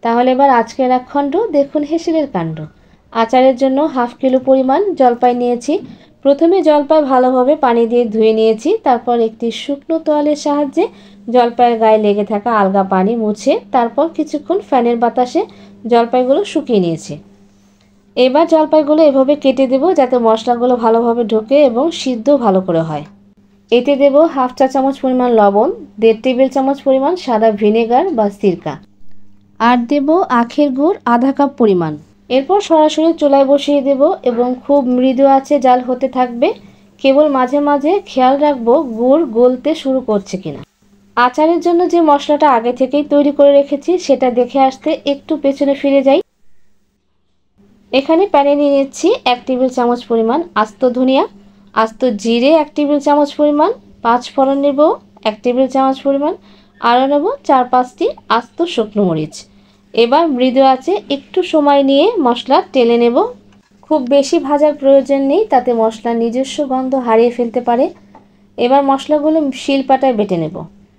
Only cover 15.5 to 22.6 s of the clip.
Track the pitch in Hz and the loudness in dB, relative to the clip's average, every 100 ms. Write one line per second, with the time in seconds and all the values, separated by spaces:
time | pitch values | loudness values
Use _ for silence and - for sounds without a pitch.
15.5 | - - - 226 233 233 254 254 285 403 | -10 -20 -16 0 0 2 0 2 0 0
16.5 | 311 294 220 175 160 - 151 - _ _ | -6 -2 -2 0 -4 -10 -16 -16 _ _
17.5 | _ _ _ _ _ _ - 254 269 330 | _ _ _ _ _ _ 0 2 2 2
18.5 | 320 311 311 285 302 311 269 262 294 277 | 2 2 2 2 4 4 4 2 2 0
19.5 | 269 262 262 311 370 254 247 226 220 240 | 0 0 0 0 0 0 2 2 0 0
20.5 | 240 247 247 226 226 240 233 226 220 220 | -2 0 0 2 0 0 -2 -2 -2 0
21.5 | 277 285 226 311 330 269 240 220 285 233 | 2 4 2 -4 -4 -6 -4 0 0 2
22.5 | 190 | 0